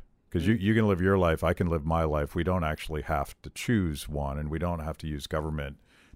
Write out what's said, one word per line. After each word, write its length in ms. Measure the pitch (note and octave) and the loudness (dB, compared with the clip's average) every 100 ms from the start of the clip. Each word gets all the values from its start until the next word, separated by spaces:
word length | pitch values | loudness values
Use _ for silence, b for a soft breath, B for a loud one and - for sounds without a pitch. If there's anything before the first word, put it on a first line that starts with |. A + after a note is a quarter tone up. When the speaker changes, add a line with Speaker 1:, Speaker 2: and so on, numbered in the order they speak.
| - _ _ | -16 _ _
Speaker 1:
'cause 160 | F2 E2+ | 0 2
you, 100 | A2+ | 4
Speaker 2:
Mm. 60 | |
Speaker 1:
you 120 | G2 | 4
can 140 | A2 G#2+ | 4 4
live 120 | F2+ | 4
your 160 | F#2 G2 | 4 4
life, 240 | E2+ D#2+ | 4 4
I 100 | E2 | 2
can 140 | F2+ F2+ | 2 2
live 180 | E2 D2+ | 0 2
my 180 | E2 | 2
life. 320 | D#2+ D2 C#2+ F2+ | 2 0 -2 -2
We 80 | |
don't 200 | E2 F2+ D#2+ | 0 0 0
actually 380 | D2+ - D2+ | -4 -6 -6
have 360 | C#2+ D2 C#2 - | -2 -4 -4 -10
to 60 | D2 | -16
choose 580 | - - A2+ F2 C#2+ - | -8 0 2 2 -2 -6
one, 280 | D2 C#2+ C#2+ | -6 -4 -4
and 120 | D2+ | -4
we 100 | D#2 | -4
don't 200 | F2 E2+ | -4 -4
have 180 | D#2 D#2 | -6 -8
to 80 | D#2+ | -8
use 180 | D2 - | -8 -4
government 500 | D#2 D#2 D#2 C#2 C#2+ b b b | -4 -4 -4 -8 -12 b b b